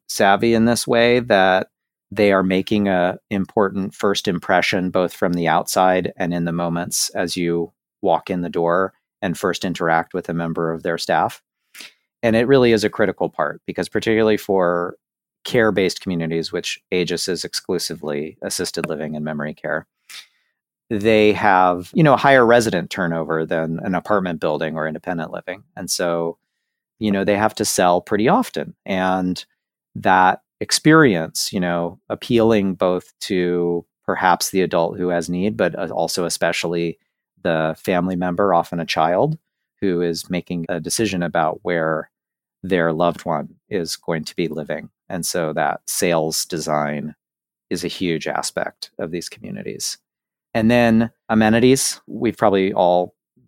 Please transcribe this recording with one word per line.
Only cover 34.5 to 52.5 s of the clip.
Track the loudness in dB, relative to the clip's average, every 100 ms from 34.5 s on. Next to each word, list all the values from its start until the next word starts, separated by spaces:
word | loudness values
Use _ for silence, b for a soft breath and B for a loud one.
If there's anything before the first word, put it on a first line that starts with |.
the | 0
adult | 0 0 0 -2
who | -2
has | -2 -2
need, | -2 -2 0
but, | -2 -2
uh, | -6
also | -4 -4 -2
especially | -4 -2 -2 -2 -2 -2 -4 -6 _ _ _ _
the | -2 0 -2 -4
family | -2 0 0 -2
member, | -2 0 2
often | 2 0 -4
a | -4
child, | 0 2 2 0 -2 _ _ _ -6
who | -2 0
is | -2 -4 -4
making | -6 -4 -6 -4
a | -6
decision | -4 -2 -2 -2
about | -2 0 0 -2
where | -2 -2 0 -2 -6 _ _ _ _ _
their | -2 0 2
loved | 2 0 0 -4
one | -6 -6 _ -8
is | -6 -6 -8
going | -6 -6
to | -6 -6
be | -6
living. | -6 -8 -10 -12 _ -12
And | -8 -4
so | -4 -2
that | -2 -2 -4 -6
sales | -2 0 2 0 -4
design | -6 -6 -2 -2 -2 -4 -8 -14 _ _ _ _ -8
is | -6
a | -6
huge | -4 -2 -2 -2
aspect | -4 -4 -6 -6 -10 -16 -10
of | -8
these | -8 -10
communities. | -14 -14 -12 -10 -8 -10 -10 _ _ _ _ _ 0
And | 2
then | 4 4 4 2 _ -2
amenities. | 2 4 6 6 4 0 -6 -12
We've | -4 -4 2
probably | 2